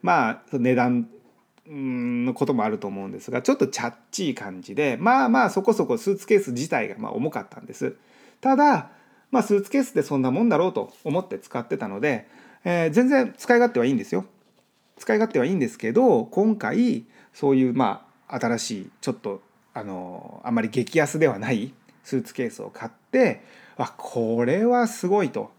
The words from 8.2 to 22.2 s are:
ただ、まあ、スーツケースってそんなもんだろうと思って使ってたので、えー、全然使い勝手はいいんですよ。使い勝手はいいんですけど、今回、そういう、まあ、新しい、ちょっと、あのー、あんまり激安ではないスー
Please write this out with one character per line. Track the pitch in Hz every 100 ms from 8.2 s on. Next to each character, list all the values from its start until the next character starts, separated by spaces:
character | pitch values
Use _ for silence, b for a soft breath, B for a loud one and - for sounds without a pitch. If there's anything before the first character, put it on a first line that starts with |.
| b b
た | 262 269
だ、 | 294 208 135 b b b b
ま | 262
あ、 |
ス | 226 202
ー |
ツ | 202
ケ | 277
ー |
ス | 262
っ |
て | -
そ | 139 139
ん |
な | 127
も | 139
ん | 233
だ | 151
ろ | 180
う |
と | - 101 _
思 | 156 160
っ | 185
て | -
使 | - -
っ | 117
て | -
た | 104
の | 98
で、 | 143 117 - B B B
え | 180 175 165
ー、 |
全 | 160 254
然 | 277 247 -
使 | -
い | 240
勝 | 240
手 | -
は |
い | 262
い |
ん | 123
で |
す | -
よ。 | 180 196 _ _ _ _ _ _ _
使 | -
い | 214
勝 | 220
手 | 156
は |
い | 127
い |
ん | 185
で | 120
す | -
け | 113
ど、 | 139 254 131 113
今 | - 214
回、 | 214 110 170 247 123 - b b
そ | - 143
う | 135
い | 127
う、 |
ま | 120 113 98 - _ _
あ、 | 127
新 | 117 117
し | - 104
い、 | 90 _
ち | -
ょ |
っ | 110
と、 | 107 98 _ _ _
あ | -
の | 107 95 90 90 - -
ー、 | -
あ |
ん |
ま | 117
り | 110
激 | 123 110 160
安 | 147 160
で | 156
は | 101
な | 110
い | 117 123 - _ _
ス | -
ー | 131